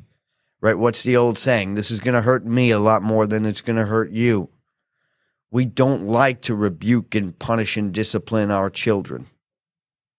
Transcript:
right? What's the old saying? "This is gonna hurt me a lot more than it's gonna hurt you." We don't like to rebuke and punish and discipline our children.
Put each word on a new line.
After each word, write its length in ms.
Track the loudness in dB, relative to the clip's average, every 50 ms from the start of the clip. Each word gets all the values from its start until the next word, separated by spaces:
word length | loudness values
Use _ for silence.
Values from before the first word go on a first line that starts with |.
| -18 _ _ _ _ _ _ _ _ _ _ _
right? 160 | 0 0 2
What's 280 | 2 2 0 0 0 0
the 120 | 2 4
old 220 | 4 4 2 2 0
saying? 380 | 0 0 0 0 0 -2 -4
"This 140 | -4 -4 -4
is 100 | -4 -4
gonna 220 | -2 0 0 2 2
hurt 220 | 2 0 0 0
me 280 | 0 0 2 4 4 4
a 80 | 4
lot 220 | 4 4 2 2 2
more 260 | 0 0 2 2 0
than 180 | 0 -2 -2
it's 160 | -2 -4 -4 -4
gonna 240 | -2 -2 0 0
hurt 240 | 0 0 -2 -2 -2
you." 400 | -2 0 2 2 2 2 0 -4 _ _ _ _ _ _ _ _ _ _ _ _ _ _ _ _ _ _ _ _
We 160 | -2 -2 -2
don't 400 | 0 0 0 0 2 0 0 -2
like 360 | 0 2 2 2 2 0 -2 -4
to 120 | -4 -2
rebuke 600 | 0 0 -2 -2 -2 0 0 2 2 0 -2 -2
and 240 | -4 -4 -4 -8 -8
punish 380 | -6 -2 -2 -2 -2 -2 -4
and 160 | -4 -4 -4 -2
discipline 580 | -4 -4 -2 -4 -4 -4 -2 -2 -2 0 0
our 200 | 0 0 -2 -2
children. 560 | -4 -4 -2 -2 -2 -2 -2 -6 -10 -12 -14 -16 _ _ _ _ _ _ _ _ _ _ _ _ _ _ _ _ _